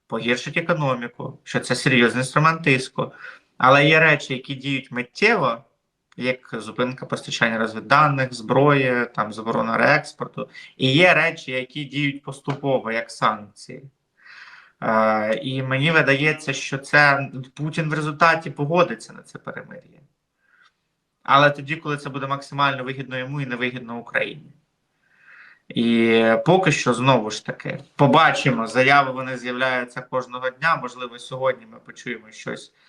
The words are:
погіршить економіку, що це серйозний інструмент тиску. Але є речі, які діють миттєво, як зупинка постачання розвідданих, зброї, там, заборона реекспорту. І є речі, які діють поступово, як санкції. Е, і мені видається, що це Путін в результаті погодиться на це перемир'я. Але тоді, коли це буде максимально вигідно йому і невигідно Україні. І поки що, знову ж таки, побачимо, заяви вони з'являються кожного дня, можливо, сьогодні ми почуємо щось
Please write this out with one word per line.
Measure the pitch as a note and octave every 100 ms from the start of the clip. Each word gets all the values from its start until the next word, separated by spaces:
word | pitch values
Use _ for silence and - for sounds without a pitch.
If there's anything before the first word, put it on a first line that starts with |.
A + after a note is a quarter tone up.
| -
погіршить | A2+ A#2 B2 C#3+ E3+
економіку, | E3+ D#3+ C#3 B2 A#2+ - - -
що | - B2
це | -
серйозний | B2+ - B2 A#2 A2+
інструмент | - D3 D#3 E3
тиску. | E3 B2+ - - A#2 - - - _ -
Але | B2+ C#3 D3+
є | D#3+
речі, | D#3+ D3 -
які | B2+ -
діють | C3+ C#3 C3+ -
миттєво, | B2 B2 - G#3 G#3+ C3 A#2 _ _ _ _ _ -
як | B2+ B2+ -
зупинка | A2+ G#2+ G#2 B2 C3 -
постачання | A2+ - - A#2 A2+
розвідданих, | A2 A2 G#2+ C#3+ D3+ C3+ B2+
зброї, | B2 A2 C3 D3 C#3 C3 B2 A#2
там, | - G#2+
заборона | G#2+ A2+ A2+ A2+ A2+
реекспорту. | B2 D3 - - A#2+ - - - - -
І | C3
є | C#3+ F3+
речі, | D#3 D#3+ D3 -
які | B2+ B2+ D3
діють | C#3 D3 C#3+ C#3
поступово, | - C#3+ - C#3 C#3 B2+ G#2+
як | A2+ -
санкції. | - A#2+ G#2+ G#2 _ - - C#3 _ _ _ - - - - _ -
Е, | A#2+ A2 A2 A2 G#2+
і | A2 C3 C3+
мені | C3 C3+ D#3+
видається, | D#3+ C#3 C#3 D3+ D3+ -
що | C3 - -
це | - D3 D3 C#3 C3+ B2+ B2+
Путін | - D#3 E3+ D3+
в |
результаті | D3+ D3+ D3 E3 D#3+ E3
погодиться | C#3+ C#3+ F3 E3+ A2+ -
на | -
це | - -
перемир'я. | - - - - _ _ _ _ _ _ _ _ _ _ _ _ _ _
Але | - C#3 D3
тоді, | D3 C#3 D#3+
коли | D3+ C#3+
це | C#3
буде | C3+ C3+
максимально | C#3 - C#3+ C#3 C3
вигідно | B2+ C3 B2+ C3
йому | C3 D3
і | C3
невигідно | A#2+ B2 B2 A#2 A#2+
Україні. | - A2 G#2+ - - _ _ _ _ _ _ _ _ - - _ _
І | A#2+ A#2 A#2 A2+ A2+ A2+ A2+ D#3
поки | F#3 E3
що, | C#3 B2
знову | A#2 C3 B2+ G#2+
ж | - -
таки, | - - - - -
побачимо, | C#3 D3+ D3+ C#3 C#3+ A#2 A2
заяви | A#2 C3 C#3+ C3+
вони | B2+ C3 B2+
з'являються | B2 B2 C3 B2+ B2 B2+
кожного | - C3 B2 B2+ B2+
дня, | B2+ E3 -
можливо, | B2 A#2+ B2 A#2+
сьогодні | - C3 C3 A#2+ A2+
ми | A2+
почуємо | - - B2 A2+ A2
щось | - B2 A2+ - _